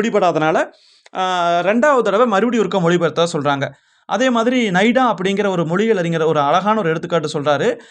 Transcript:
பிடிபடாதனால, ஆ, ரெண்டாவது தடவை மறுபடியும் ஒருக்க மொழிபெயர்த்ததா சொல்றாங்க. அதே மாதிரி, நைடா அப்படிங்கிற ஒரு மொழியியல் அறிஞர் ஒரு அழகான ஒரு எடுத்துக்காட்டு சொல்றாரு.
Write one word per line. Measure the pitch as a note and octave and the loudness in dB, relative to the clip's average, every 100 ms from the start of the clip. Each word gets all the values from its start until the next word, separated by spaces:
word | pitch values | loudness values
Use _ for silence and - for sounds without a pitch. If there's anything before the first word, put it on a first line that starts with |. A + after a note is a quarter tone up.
பிடிபடாதனால, | G#3+ G3 F#3 D#3 D#3 F#3+ D#4 - _ _ _ - | -2 2 2 2 2 0 -2 -8 _ _ _ -6
ஆ, | F#3 F3+ F3 F3 | -4 0 0 0
ரெண்டாவது | F3 A#3 D4+ C4+ | 0 2 2 2
தடவை | G#3 G3 B3 | 2 2 2
மறுபடியும் | G3 A#3 A#3 F#3 | 2 0 0 0
ஒருக்க | F#3+ E3+ | 0 2
மொழிபெயர்த்ததா | F3 E3+ C#3+ E3+ | 2 0 0 -2
சொல்றாங்க. | E3+ C#3+ C#3 C3+ - _ _ | -2 -2 -2 -4 -10 _ _
அதே | - G#3 C4 | -6 -2 0
மாதிரி, | A#3 A3+ B3+ A3+ | 0 0 0 0
நைடா | F3+ G#3+ B3 B3+ F3+ | 2 2 2 0 0
அப்படிங்கிற | F#3 G3+ G3+ | -2 -2 -2
ஒரு | F#3 D#3+ | -2 -2
மொழியியல் | F3 A3+ A3 | -2 0 0
அறிஞர் | F3+ E3 | -2 -2
ஒரு | D#3+ D3+ | 0 0
அழகான | C#3+ E3+ G3 A3 | 2 0 0 0
ஒரு | E3+ | -2
எடுத்துக்காட்டு | D#3+ E3 E3+ D3+ D#3 | -4 -2 -4 -2 -4
சொல்றாரு. | C#3+ C#3+ G3 - - | -2 0 0 -4 -10